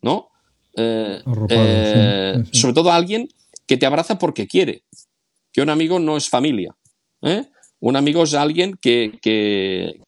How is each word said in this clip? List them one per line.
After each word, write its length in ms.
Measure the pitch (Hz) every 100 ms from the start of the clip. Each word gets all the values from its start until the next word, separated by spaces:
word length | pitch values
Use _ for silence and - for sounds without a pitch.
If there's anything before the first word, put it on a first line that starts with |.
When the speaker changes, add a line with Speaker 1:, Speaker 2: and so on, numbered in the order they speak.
Speaker 1:
¿no? 280 | - 190 - _ _ _ _ -
Eh, 440 | 113 110 107 95 127
Speaker 2:
Arropado, 220 | 110 107 117
Speaker 1:
eh, 680 | 110 110 107 110 107 101 95 120
Speaker 2:
sí, 60 |
sí, 60 | 104
sí. 60 | -
Speaker 1:
sobre 120 | 131 123
todo 160 | 175
alguien 360 | 170 180 220 - _ _ - -
que 120 | 135
te 80 | 135
abraza 320 | 147 170 202
porque 280 | 170 - 101
quiere, 360 | 180 156 - _ - _ _ _ _ _
que 100 | -
un 80 | 147
amigo 300 | 156 160 185
no 160 | 156 151
es 140 | -
familia, 460 | 127 147 117 87 - _ _ _ _
¿eh? 220 | 143 202 277 _ _ _
Un 160 | 117 139
amigo 280 | 143 160
es 100 | 160 143
alguien 420 | 147 165 185 185
que, 380 | 127 120 110 -
que, 800 | 110 110 104 101 95 92 87 -